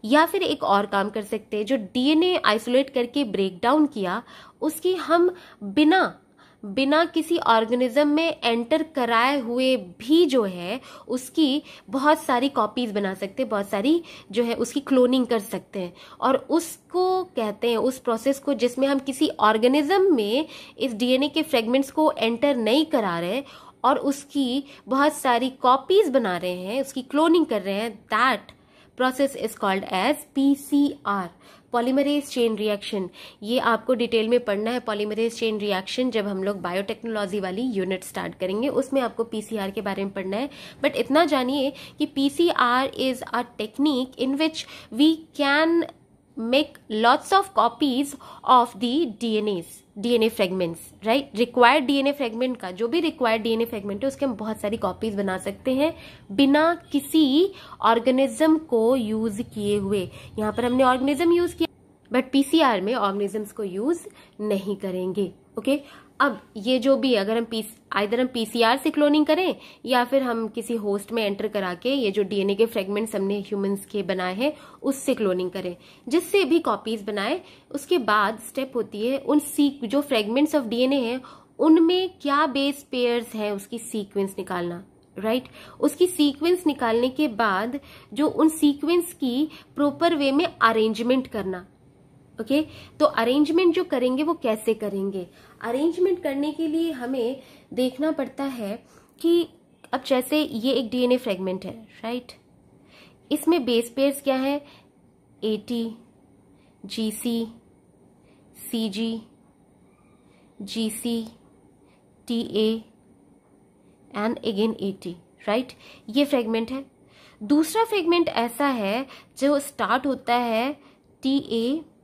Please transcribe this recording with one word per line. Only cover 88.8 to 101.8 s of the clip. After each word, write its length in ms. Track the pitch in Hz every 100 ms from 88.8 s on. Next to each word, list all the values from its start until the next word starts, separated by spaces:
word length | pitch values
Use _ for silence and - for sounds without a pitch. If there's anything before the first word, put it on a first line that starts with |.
| 302 349 339
की 360 | - 262 240 302 - - -
प्रॉपर 380 | 285 277 339
वे 180 | 320 277
में 120 | 277
अरेंजमेंट 800 | 349 - 226 226 220 220 240 262 262
करना। 400 | 220 190 185 185 _ _ _ _ _ _ -
ओके, 220 | 220 277 311 - - -
तो 60 | -
अरेंजमेंट 680 | - 226 269 294 330 359
जो 100 | 330
करेंगे 380 | 359 262 254 254
वो 120 | 311
कैसे 400 | 330 240 220 -
करेंगे? 520 | 220 208 196 196 190 175 - - -
अरेंजमेंट 600 | 226 254 320 339 359 349
करने 300 | 294 277 294
के 140 | 302 320
लिए 220 | 320 330
हमें 500 | 269 240 262 233 262 - - _
देखना 360 | 196 254 254 311
पड़ता 340 | 311 262 -
है 400 | 277 247 202 226 - - _ _
कि 280 | 330 339 330 _ _ _ -
अब 100 | 247 254
जैसे 360 | 254 254 302
ये 300 | 302 226 240
एक 180 | 247 226
डीएनए 260 | 254 247 247
फ्रेगमेंट 480 | 240 185 190 185
है, 240 | 190 226